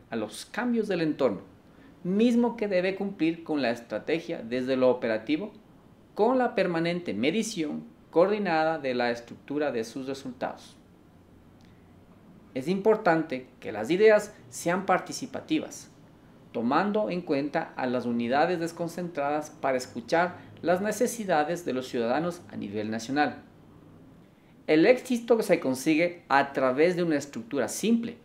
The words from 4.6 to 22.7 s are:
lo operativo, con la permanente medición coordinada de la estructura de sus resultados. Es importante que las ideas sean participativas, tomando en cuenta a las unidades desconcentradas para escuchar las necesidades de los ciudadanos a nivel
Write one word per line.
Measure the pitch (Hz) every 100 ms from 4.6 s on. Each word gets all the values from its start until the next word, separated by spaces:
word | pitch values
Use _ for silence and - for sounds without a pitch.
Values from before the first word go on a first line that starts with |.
| 127 131
lo | 127
operativo, | 120 117 110 123 156 214 - - - - - - -
con | 214 262
la | 240 240
permanente | 180 165 170 175 175
medición | 98 131 208 - 170 151 156 - - -
coordinada | 156 190 214 196 160 160 160
de | 139
la | 123 120
estructura | 120 - 104 - 143 147
de | 120
sus | 113 135 131
resultados. | 135 131 123 - - - - - - - - - - - - - - - - - - - - -
Es | 131 135
importante | 196 208 214 185 160 156 131 - -
que | -
las | - 113
ideas | 180 220 208 208 - -
sean | - 165 185
participativas, | 190 180 - - 131 - - 160 - - - - - - - - -
tomando | 120 117 147 202 208 214
en | 175
cuenta | 170 139 143 160 - -
a | 131
las | 123
unidades | 120 120 117 135 170 175
desconcentradas | 165 - 170 175 175 147 143 151 151
para | - 139 131
escuchar | - - 113 165 180 - - -
las | 156 180
necesidades | 214 208 240 - 196 156 151 170
de | 143
los | 127 127
ciudadanos | 127 113 135 175 170 -
a | 110
nivel | 107